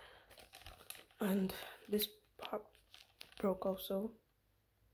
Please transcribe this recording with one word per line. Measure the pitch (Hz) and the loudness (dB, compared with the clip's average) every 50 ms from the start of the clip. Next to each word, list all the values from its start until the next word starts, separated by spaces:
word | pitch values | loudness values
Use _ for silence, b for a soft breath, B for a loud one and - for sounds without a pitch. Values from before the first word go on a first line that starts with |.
| B B B B B B B B - - - - - - - - - - - - - - - - | B B B B B B B B -20 -18 -18 -16 -16 -16 -16 -16 -16 -16 -14 -16 -16 -14 -4 0
and | 214 190 190 202 190 190 B B B B B B B - | 2 4 6 6 4 2 B B B B B B B 2
this | 202 214 208 - - - _ _ _ - | 2 2 2 2 -2 -14 _ _ _ -10
part | - - - - - - - - _ _ - - - _ _ - - - - - | -6 -4 -4 -4 -6 -8 -20 -20 _ _ -20 -20 -20 _ _ -20 -18 -14 -4 2
broke | - 196 185 185 - | 4 4 4 4 2
also. | 196 185 185 - - 196 196 214 226 - - _ _ _ _ _ _ _ _ _ _ _ _ _ _ | 0 0 0 0 0 0 0 0 -2 -4 -8 _ _ _ _ _ _ _ _ _ _ _ _ _ _